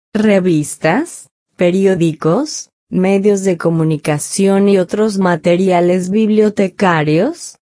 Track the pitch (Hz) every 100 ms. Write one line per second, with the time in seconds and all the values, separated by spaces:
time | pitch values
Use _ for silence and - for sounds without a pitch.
0 | _ 208 214 196 180 156 147 - 156 214
1 | 349 - - _ _ - 175 185 196 180
2 | 165 151 156 196 302 - - _ _ 185
3 | 185 196 208 202 190 165 165 165 160 151
4 | - 147 - - 196 196 202 196 180 208
5 | 220 196 185 170 175 175 190 175 175 185
6 | 180 214 214 214 214 202 190 - 190 165
7 | 151 156 247 349 - -